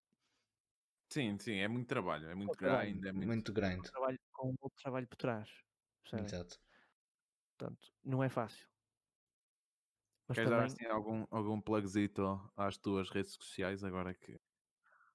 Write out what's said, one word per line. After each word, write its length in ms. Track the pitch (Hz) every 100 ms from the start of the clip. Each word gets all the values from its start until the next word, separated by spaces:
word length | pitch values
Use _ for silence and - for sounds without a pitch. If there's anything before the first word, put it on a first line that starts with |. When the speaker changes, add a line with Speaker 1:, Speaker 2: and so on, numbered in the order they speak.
| _ _ _ _ _ _ _ _ _ _ -
Speaker 1:
Sim, 260 | 156 117 101
sim, 180 | - 101
é 80 | 101
muito 200 | 123 120
trabalho, 400 | 127 90 78 80
é 60 | 90
muito 140 | 101
Speaker 2:
Com 60 | -
trabalho. 360 | 92 127 104
Speaker 1:
grind, 140 | 95 95
é 60 |
muito 140 | 95 98
Speaker 3:
Muito 260 | 113 110
grind. 240 | 107 98 92
Speaker 2:
Com 40 |
trabalho, 360 | 92 127 131 131 _
com 220 | - 131 131
outro 220 | 135 -
trabalho 260 | 139 127 123
por 80 | -
trás. 340 | 131 110 113 - _ _ _ _
Percebem? 220 | - 113 104
Speaker 3:
Exato. 340 | 90 87 - _ - _ _ _ _ _ _ _ -
Speaker 2:
Portanto, 360 | - 117 - _
não 200 | 131 131
é 60 | 131
fácil. 380 | 127 110 - - _ _ _ _ _ _ _ _ _ _ _ _ _ _ _ -
Mas 80 | 120
Speaker 1:
Queres 140 | 113
dar 80 | 117 113
Speaker 2:
também 60 |
Speaker 1:
assim 120 | 131 117
algum, 400 | 110 107 110 -
algum 300 | 110 104 107
plugzito 600 | 101 110 98 104 101 - 95 98 - -
às 220 | 101 92
tuas 320 | 107 98 95
redes 240 | 98 98
sociais 500 | - - - 92 98
agora 300 | 98 92 90
que 260 | 92 - - _ _ _ _ _ - _